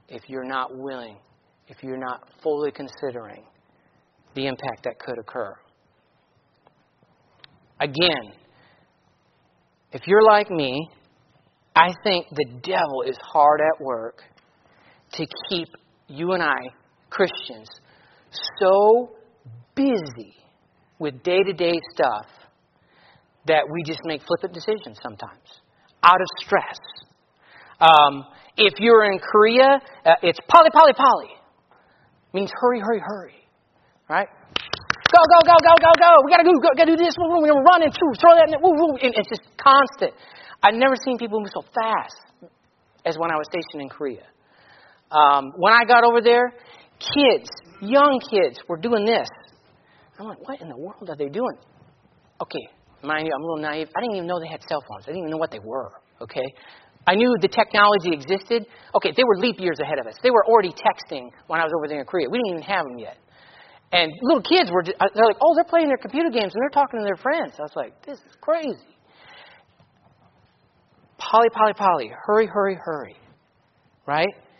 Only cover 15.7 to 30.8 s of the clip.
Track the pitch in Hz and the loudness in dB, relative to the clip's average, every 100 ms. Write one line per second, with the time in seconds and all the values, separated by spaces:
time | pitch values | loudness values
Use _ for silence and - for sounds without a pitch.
15.7 | - _ _ _ 143 175 185 156 131 127 | -18 _ _ _ -10 -6 -4 -2 -4 -8
16.7 | - _ _ _ - 190 - - 113 110 | -20 _ _ _ -4 -4 -4 -18 -20 -20
17.7 | - _ _ _ _ _ - - - 190 | -20 _ _ _ _ _ -16 -16 -2 0
18.7 | 196 208 233 247 - _ _ - - _ | 2 4 2 0 -14 _ _ -20 -20 _
19.7 | - 277 220 151 120 101 _ _ _ _ | -4 -2 -2 -6 -16 -20 _ _ _ _
20.7 | _ _ _ 156 127 180 180 196 170 170 | _ _ _ -12 -8 -2 -2 -2 -4 -4
21.7 | 170 - - 139 107 - _ _ _ _ | -4 -8 -4 -4 -4 -12 _ _ _ _
22.7 | _ _ _ _ _ _ _ 156 156 139 | _ _ _ _ _ _ _ -2 0 -2
23.7 | 165 156 160 165 147 - 170 185 175 - | -8 -10 -12 -10 -12 -6 -6 -6 -10 -10
24.7 | 214 127 107 123 104 113 - _ _ _ | -10 -10 -18 -18 -16 -20 -20 _ _ _
25.7 | _ _ _ 170 180 180 - - 196 - | _ _ _ 4 4 0 -10 -4 -4 -4
26.7 | - - - _ _ _ _ _ - - | -14 -20 -20 _ _ _ _ _ -20 -20
27.7 | _ 160 156 143 139 135 _ _ - 208 | _ 4 6 4 0 -12 _ _ -2 -2
28.7 | - 226 226 208 190 - 214 214 240 262 | 0 4 4 4 -2 -2 2 2 4 4
29.7 | 277 - - 165 165 175 - - 339 320 | 2 -2 -2 2 2 0 -4 4 6 8
30.7 | 320 | 8